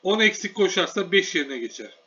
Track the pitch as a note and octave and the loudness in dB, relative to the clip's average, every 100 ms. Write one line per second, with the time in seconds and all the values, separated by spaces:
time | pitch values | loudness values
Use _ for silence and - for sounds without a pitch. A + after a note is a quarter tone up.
0 | F#3 A3 G#3+ G#3 G3+ - F#3+ F#3+ D#3+ G#3 | 0 4 4 2 -8 0 0 2 -2 -2
1 | F3 G3 F#3 E3+ C#3 C3 A#2 - G#2 - | 2 0 2 -4 -4 -6 -8 -10 -18 -18